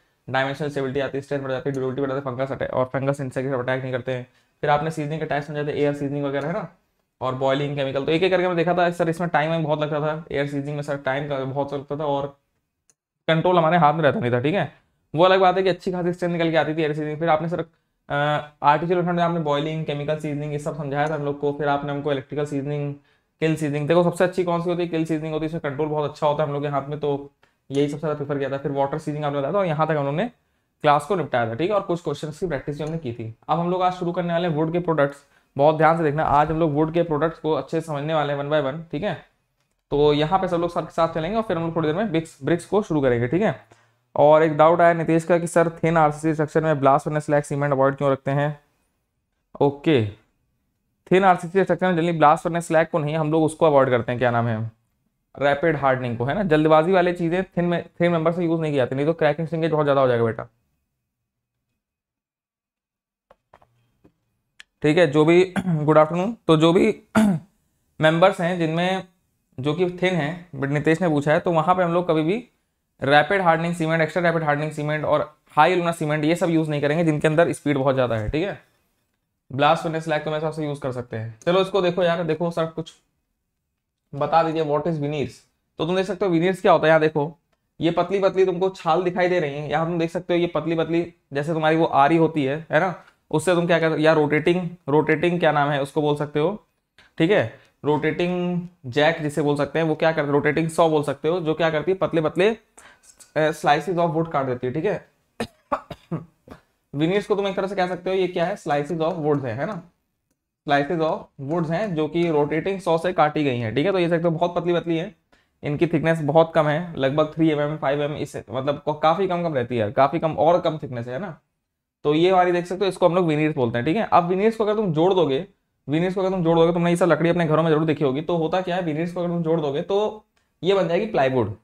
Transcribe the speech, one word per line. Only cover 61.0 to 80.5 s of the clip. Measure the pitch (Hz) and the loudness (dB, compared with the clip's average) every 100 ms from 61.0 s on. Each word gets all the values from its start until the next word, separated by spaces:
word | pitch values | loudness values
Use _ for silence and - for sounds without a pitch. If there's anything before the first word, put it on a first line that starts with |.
| _ _ _ _ _ _ _ _ _ _ _ _ _ _ _ _ _ _ _ _ _ _ _ _ _ _ _ _ _ _ _ _ _ _ _ _ - _ | _ _ _ _ _ _ _ _ _ _ _ _ _ _ _ _ _ _ _ _ _ _ _ _ _ _ _ _ _ _ _ _ _ _ _ _ -20 _
ठीक | 151 156 | 0 4
है। | 165 | 4
जो | 151 151 | 4 6
भी, | 175 185 - | 6 4 0
<clears throat> | 185 | -2
गुड | 156 147 151 | 0 4 4
आफ्टरनून, | 156 170 196 226 - | 4 2 -4 -4 0
तो | 160 | 4
जो | 165 | 6
भी | 180 220 - - 220 | 4 2 0 -2 2
<clears throat> | 214 170 - _ _ _ _ - | 2 2 -4 _ _ _ _ 0
मेंबर्स | 156 165 190 196 | 2 6 4 4
हैं | 170 185 | -2 -2
जिनमें, | 160 165 180 190 180 _ _ _ _ - | -2 0 -2 -2 -6 _ _ _ _ -8
जो | 135 | -4
कि | 156 180 | 0 -2
थिन | 180 185 180 | 0 -2 0
हैं, | 143 180 - 135 | -2 -6 -12 -6
but | 135 | -2
नितेश | 147 151 160 | 0 2 2
ने | 180 | 2
पूछा | 151 147 | 0 2
है, | 160 | 0
तो | 180 | 2
वहाँ | 165 160 185 | 0 2 2
पे | |
हम | 175 | 2
लोग | 175 175 | 0 0
कभी | 160 | 0
भी | 156 220 - _ _ _ _ - | 0 -2 -6 _ _ _ _ -8
रैपिड | 131 147 151 196 | 2 4 4 2
हार्डनिंग | 175 160 170 170 | 2 2 0 -2
सीमेंट, | 160 165 | 0 0
एक्स्ट्रा | 156 185 | 0 0
रैपिड | 175 165 | 0 0
हार्डनिंग | 151 147 156 | 0 -2 -2
सीमेंट | 151 151 151 147 | -4 -4 -2 0
और | 147 - - _ | 0 -2 -10 _
हाई | - 160 | 2 4
एलुमिना | 180 170 | 4 0
सीमेंट, | 165 151 151 | -2 -2 0
ये | 147 170 | 0 0
सब | 180 | 2
यूज़ | 165 156 | 0 0
नहीं | 147 | -2
करेंगे | 143 156 | 0 0
जिनके | 165 151 156 | 0 2 2
अंदर | 156 170 | 2 2
स्पीड | 147 143 139 | 0 -2 0
बहुत | 135 131 | 2 2
ज़्यादा | 123 113 | 0 -2
है, | 107 | -4
ठीक | 143 | -4
है। | 196 151 _ _ _ _ _ _ _ _ - | -4 -6 _ _ _ _ _ _ _ _ -10
ब्लास्ट | 131 143 160 | 0 2 2
फर्नेस | 170 160 | -2 -6
स्लैग | 160 151 | -2 -4
तो | 151 | -2
मेरे | 151 | -4
हिसाब | 156 | -4